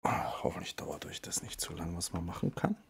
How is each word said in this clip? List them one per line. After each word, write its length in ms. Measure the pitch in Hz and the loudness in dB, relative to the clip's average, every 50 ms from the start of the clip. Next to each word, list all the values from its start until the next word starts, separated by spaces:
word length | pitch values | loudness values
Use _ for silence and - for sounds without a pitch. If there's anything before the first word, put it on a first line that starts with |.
| - | 4
Hoffentlich 720 | - - - - - - - - - - - - - - | 4 4 4 2 0 -2 0 0 0 0 0 -4 -4 -6
dauert 300 | - - - - - - | -6 -4 -4 -4 -4 -4
euch 160 | - - - | -6 -8 -8
das 200 | - - - - | -6 -2 -2 -2
nicht 180 | - 104 - - | -2 -2 -4 -4
zu 140 | - - 82 | -4 -4 -2
lang, 220 | 85 85 82 87 | -2 -2 0 0
was 180 | 85 85 - - | 0 -2 0 0
man 120 | 87 85 | 0 0
machen 300 | 85 87 - - - - | 0 0 2 2 2 2
kann. 220 | - - 175 208 - - - | 4 4 4 2 2 -4 -20